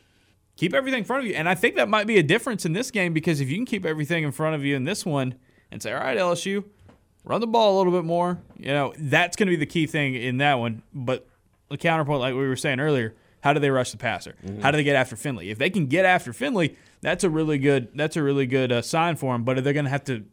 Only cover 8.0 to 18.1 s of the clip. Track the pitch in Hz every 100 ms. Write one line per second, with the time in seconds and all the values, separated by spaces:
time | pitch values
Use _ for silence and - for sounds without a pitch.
8 | 165 170 175 180 - - - 143 131 -
9 | 147 151 170 - 202 170 - 175 147 156
10 | 139 127 123 127 147 131 117 113 - 147
11 | 123 131 - _ _ _ - 143 170 160
12 | 143 147 127 127 135 127 160 127 151 139
13 | 110 - _ _ 143 147 143 131 123 110
14 | 120 92 - - 95 107 117 151 143 139
15 | 127 113 151 117 87 107 156 196 139 160
16 | 190 180 127 - 269 220 156 - _ _
17 | 147 170 190 156 156 147 135 139 120 139
18 | 156